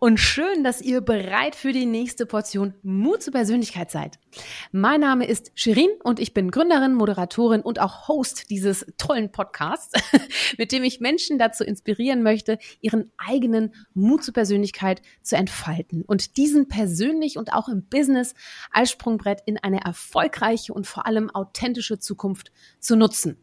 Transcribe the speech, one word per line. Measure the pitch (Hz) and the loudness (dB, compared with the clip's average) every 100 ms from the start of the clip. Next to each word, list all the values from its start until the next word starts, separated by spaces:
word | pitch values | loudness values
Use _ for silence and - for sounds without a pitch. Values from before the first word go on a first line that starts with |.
und | 233 220 | 4 4
schön, | - 269 359 359 | 4 2 0 2
dass | 262 240 | 0 0
ihr | 254 247 | -2 0
bereit | 214 214 185 214 285 | 0 -2 0 0 0
für | - 269 | -2 -2
die | 254 240 | 0 0
nächste | 226 247 - 233 | -2 -4 -6 -4
Portion | 214 208 196 196 196 | -4 -4 -4 -4 -6
Mut | 196 190 262 440 | -4 0 2 0
zur | 294 | -2
Persönlichkeit | 262 214 240 220 175 170 | -2 0 0 -2 -6 -8
seid. | 151 - - _ - - - - | -8 -8 -14 _ -20 -16 -16 -6
Mein | 190 220 302 | 0 2 4
Name | 285 254 - | 4 2 0
ist | 220 - | -2 -6
Shirin | - 233 220 359 427 | -2 2 4 4 2
und | 240 226 | -2 -2
ich | 226 | -2
bin | 202 180 | -2 0
Gründerin, | 254 349 302 262 | 2 4 4 4
Moderatorin | 254 208 185 175 - 233 220 | 4 2 0 -2 0 2 2
und | - - | 0 -2
auch | 190 - - | -4 -2 -2
Host | 302 - - - | -2 -2 -6 -8
dieses | 196 196 190 - - | -4 -2 -2 -6 -6
tollen | - 254 208 | -2 0 -2
Podcasts, | - 190 - 156 285 - - - - - | -4 -6 -6 -4 -6 -2 -2 4 2 2
<laughs> | - - - | -4 -4 -2
mit | 226 | -2
dem | 262 | 0
ich | 254 254 | -2 -2
Menschen | 247 330 - 277 | -2 -2 0 0
dazu | 226 - | 0 0
inspirieren | - 202 - 208 254 254 | -4 -4 -4 -2 0 2
möchte, | 220 214 - 214 - - | 2 2 0 -4 -6 -8
ihren | 220 220 208 - | -2 0 -2 -8
eigenen | 190 269 233 220 220 - - | -2 0 2 2 0 -6 -8
Mut | 190 214 311 | 2 4 4
zur | - | 2
Persönlichkeit | 233 202 202 202 - 190 185 - _ | -2 2 2 0 -2 -2 -2 -6 _
zu | - 156 | -2 0
entfalten | 190 - 165 165 - 165 | 0 -4 -6 -6 -6 -6
und | - 196 - - | 0 0 0 0
diesen | 294 294 277 | 4 4 2
persönlich | 208 202 170 254 320 302 - | 0 -2 0 0 0 -2 -4
und | 220 | -4
auch | - 254 | -2 -2
im | 196 | -4
Business | - 277 277 254 247 - - - - | 0 2 4 2 0 -8 -18 -20 -2
als | 220 254 | 2 2
Sprungbrett | - 233 220 202 202 - | 0 -2 -2 -2 -2 -2
in | 214 | -4
eine | 202 190 | -2 -2
erfolgreiche | 175 170 - - 311 - 220 226 - | -2 -6 -4 0 0 2 0 0 -4
und | 202 190 | -10 -8
vor | - 233 | -6 -2
allem | 220 220 | 0 0
authentische | 196 190 - 254 240 - 208 | -4 -8 -6 -4 -4 -4 -6
Zukunft | - 196 196 190 - _ _ _ | -6 -6 -4 -6 -10 _ _ _
zu | - 220 | 2 6
nutzen. | 220 - 165 - | 6 4 -4 -6